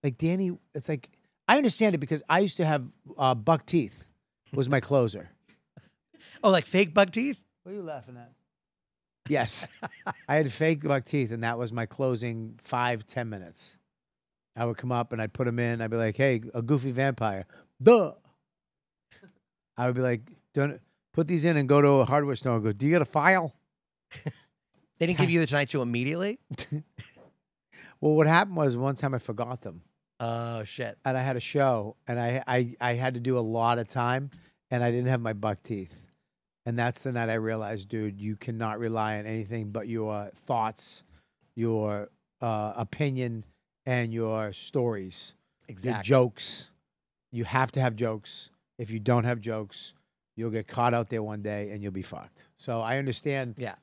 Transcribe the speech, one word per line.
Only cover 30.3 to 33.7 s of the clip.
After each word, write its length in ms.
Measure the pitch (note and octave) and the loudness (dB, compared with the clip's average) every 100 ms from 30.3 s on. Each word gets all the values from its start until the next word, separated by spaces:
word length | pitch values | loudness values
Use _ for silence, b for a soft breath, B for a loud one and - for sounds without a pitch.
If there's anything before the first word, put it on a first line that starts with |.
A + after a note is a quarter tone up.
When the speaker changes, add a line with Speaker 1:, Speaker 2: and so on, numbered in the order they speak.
| A#2 A#2 A#2 | -4 -4 -8
Speaker 2:
shit. 340 | G#2 - A#2 - | -10 -8 -10 -6
Speaker 1:
And 120 | C3+ C3 | -2 -2
I 60 | |
had 140 | C3 B2 | 0 -2
a 40 | |
show, 560 | - D3 C3+ A#2+ G#2 - - | -2 2 2 2 -2 -12 -6
and 140 | A#2+ | -2
I, 220 | A#2+ B2+ B2+ | -2 -2 0
I, 280 | B2+ A#2+ A#2+ | 0 0 -2
I 140 | B2 | -2
had 220 | A#2+ C3 | 0 -2
to 60 | B2 | -2
do 180 | A#2+ B2+ | -2 0
a 20 | |
lot 380 | A2 A2+ A#2 | 0 0 2